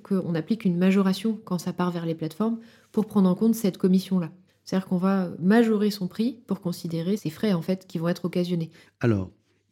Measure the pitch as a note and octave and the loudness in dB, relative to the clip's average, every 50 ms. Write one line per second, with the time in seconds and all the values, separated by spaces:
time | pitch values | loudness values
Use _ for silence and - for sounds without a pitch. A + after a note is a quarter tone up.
0 | - - G3+ F#3 - E3 E3+ D#3+ D#3 - A3+ A3+ - F#3+ E3+ F3 F#3 F#3+ F#3+ G3+ | -4 -2 -2 -2 0 -2 -2 -2 -2 -2 -2 -2 0 0 2 2 4 4 4 4
1 | F#3+ F#3+ F#3+ - - A3+ G#3+ A3 - - F#3 E3+ - F3+ F3 - F3+ F3+ E3+ E3+ | 4 2 0 0 -2 -4 -4 -4 -6 -6 -6 -4 -4 -4 -4 -2 -2 -2 -2 -2
2 | E3+ E3 D#3+ D#3+ D#3+ D#3+ - - G#3+ A3+ A#3 A3+ - - - _ _ _ - G#3+ | -4 -4 -4 -4 -6 -6 -4 -2 -2 -2 -2 -4 -8 -16 -20 _ _ _ -4 -4
3 | G3+ - - G#3 F#3+ F#3 F3+ F3+ A3 A#3 A3 A3+ - F#3+ F3 - - F#3 F#3 F#3+ | -2 0 2 4 4 4 4 2 2 2 2 2 0 -2 0 2 2 4 4 2
4 | F#3 - F#3+ F3+ E3 D3+ - - _ _ _ _ _ - - F#3+ F#3+ - F#3+ F3 | 2 0 -2 -2 -2 -4 -8 -16 _ _ _ _ _ -4 -4 -2 -2 -2 -2 0
5 | F3+ F#3+ G3 F#3+ F#3 E3+ - - D#3+ F#3 G#3+ A#3+ A#3 A3 A3 G3+ G#3+ G#3 G3+ - | 0 2 2 0 -2 -4 -4 0 2 4 6 6 6 4 4 2 2 0 -2 -2
6 | F3+ F3 - - A3+ B3 - - - - G3 - - F3 F3+ - - E3+ E3 E3 | -6 -6 -4 -2 -4 -4 -4 -6 -6 -6 -6 -4 -4 -6 -6 -6 -6 -6 -4 -4
7 | E3 F#3 G#3 G#3+ - D#3+ - - - G#3+ F#3 E3 D#3 - F#3+ F#3 - - - E3 | -2 -2 -2 -2 -4 -6 -6 -2 0 0 0 0 0 -2 -4 -4 -6 -8 -6 -4
8 | E3 E3+ F3 F3 - E3+ - F3+ F3+ F3 F3+ E3+ D#3+ D#3+ - - - _ _ - | -2 -2 -2 -2 -4 -4 -2 -2 -2 0 -2 -2 -4 -6 -10 -18 -20 _ _ -2
9 | - A#2+ G#2+ G2 F#2 F2+ - _ _ _ _ _ _ _ | 2 2 2 2 -2 -6 -10 _ _ _ _ _ _ _